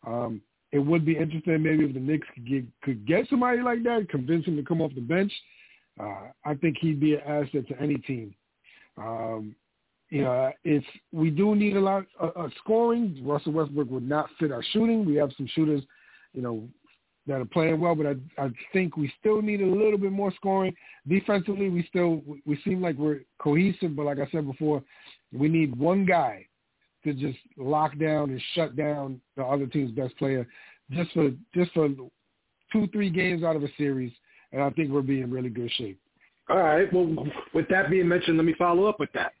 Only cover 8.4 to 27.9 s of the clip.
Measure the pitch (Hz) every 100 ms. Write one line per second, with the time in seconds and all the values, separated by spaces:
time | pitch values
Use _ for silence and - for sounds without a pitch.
8.4 | _ _ _ - _ - 110 113 113 113
9.4 | 107 104 _ _ _ _ _ 147 135 127
10.4 | 131 - 170 147 139 - _ 160 160 147
11.4 | 202 208 208 196 196 196 190 _ 170 180
12.4 | 165 - - 220 233 233 226 143 131 147
13.4 | 160 151 156 143 135 127 123 147 151 -
14.4 | 160 123 113 214 226 226 202 147 143 -
15.4 | 131 - 156 147 135 _ _ - _ 139
16.4 | 123 113 117 - _ _ _ _ - 139
17.4 | 123 - 160 160 175 165 147 139 135 -
18.4 | 139 117 - 190 180 151 143 - 214 214
19.4 | 214 208 190 185 220 208 196 196 202 185
20.4 | 196 190 190 180 - - - 190 - 202
21.4 | 180 196 196 175 170 185 175 165 143 143
22.4 | - 143 - 185 180 139 151 143 127 _
23.4 | 156 147 196 175 175 143 147 139 139 165
24.4 | 147 135 151 147 131 - - - _ 123
25.4 | 147 160 156 123 151 190 190 175 135 101
26.4 | - _ _ _ _ _ 156 139 143 127
27.4 | _ - 131 151 156